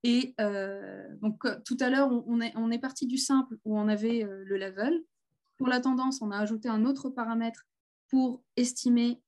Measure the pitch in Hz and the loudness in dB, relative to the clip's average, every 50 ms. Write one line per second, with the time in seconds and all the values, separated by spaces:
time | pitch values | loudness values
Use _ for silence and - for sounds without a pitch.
0 | - 240 240 247 269 262 - - 220 208 202 196 196 196 196 196 202 196 196 190 | 4 4 4 4 2 0 -4 -2 -2 -2 -2 -2 -4 -6 -8 -10 -12 -14 -14 -14
1 | 190 - 214 208 208 214 214 - - 226 202 - - - 254 - 262 247 262 269 | -14 -16 -14 -4 -2 -2 -2 0 -4 -4 -4 -4 -6 -6 -2 0 2 2 4 4
2 | 277 277 247 240 - 214 233 233 233 226 226 226 226 226 233 240 262 269 269 - | 4 4 2 0 -2 0 -2 0 0 -2 -4 -2 -2 -2 -2 -2 -4 -8 -6 -6
3 | 285 240 247 269 - - 277 269 254 254 233 214 _ 220 214 208 208 214 214 208 | -4 -4 -2 -2 0 2 2 2 2 0 -6 -10 _ -2 -2 0 2 2 0 2
4 | 214 226 233 233 214 202 196 196 196 190 196 196 190 196 185 190 214 269 339 330 | 0 0 0 0 -2 -4 -6 -12 -6 -2 -2 -2 -2 -4 -4 -2 0 0 0 0
5 | 320 _ _ _ _ _ _ _ _ _ _ _ 262 247 247 247 247 269 262 247 | -2 _ _ _ _ _ _ _ _ _ _ _ 0 2 2 2 2 2 2 2
6 | 254 262 262 - 220 208 196 202 214 208 226 214 220 247 220 214 220 254 277 269 | 2 0 0 -2 -4 -4 -2 -2 -2 -2 -2 -4 -2 -2 0 2 2 2 2 0
7 | - 269 269 - 233 226 233 226 226 226 233 - - _ _ _ _ _ _ _ | -4 -8 -6 -4 -4 -2 -2 -2 -2 -2 -4 -8 -20 _ _ _ _ _ _ _
8 | _ _ - 262 254 254 247 - _ _ _ - 247 247 - - - 254 240 240 | _ _ 2 4 4 2 0 -6 _ _ _ 0 0 0 -2 -2 2 4 6 6
9 | 233 240 240 - _ | 6 2 0 -2 _